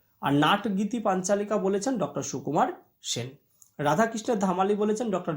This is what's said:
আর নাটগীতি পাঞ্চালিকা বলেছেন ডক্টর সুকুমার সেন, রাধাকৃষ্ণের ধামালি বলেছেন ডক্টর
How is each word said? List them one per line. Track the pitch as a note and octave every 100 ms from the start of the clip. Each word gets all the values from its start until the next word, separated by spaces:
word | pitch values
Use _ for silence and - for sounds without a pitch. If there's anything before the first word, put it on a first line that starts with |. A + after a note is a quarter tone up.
| _ _
আর | -
নাটগীতি | C#3+ D3+ G3 A3+ F#3+ G#3+ A#3+ G#3+
পাঞ্চালিকা | F#3 F#3 G3+ G#3 G#3 F#3+
বলেছেন | G3 A3+ B3
ডক্টর | C#3+ -
সুকুমার | - C3 - D#3 C4+ F4+ - _ -
সেন, | A#2+ B2 - _ _ _ -
রাধাকৃষ্ণের | D3 D#3 A3 A3 - A3+
ধামালি | G3 F3 G3
বলেছেন | G#3 G#3 G#3+ A#3+
ডক্টর | F3 F3